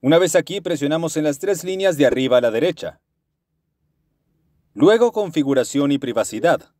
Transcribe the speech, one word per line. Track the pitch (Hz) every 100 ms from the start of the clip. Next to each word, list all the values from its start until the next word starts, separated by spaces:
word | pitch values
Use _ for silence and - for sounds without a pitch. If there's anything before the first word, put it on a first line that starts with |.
Una | 127 165
vez | 180 -
aquí, | - 190
presionamos | 175 160 143 156 165 156
en |
las | 151 143
tres | 190 196
líneas | 180 190 190 156
de | 139
arriba | 123 131 123
a |
la | 120
derecha. | 110 175 170 87 - _ _ _ _ _ _ _ _ _ _ _ _ _ _ _ _ _
Luego, | - 151 220 240
configuración | 226 202 160 139 135 120 143 143
y | 143
privacidad. | 123 113 101 107 165 143 - _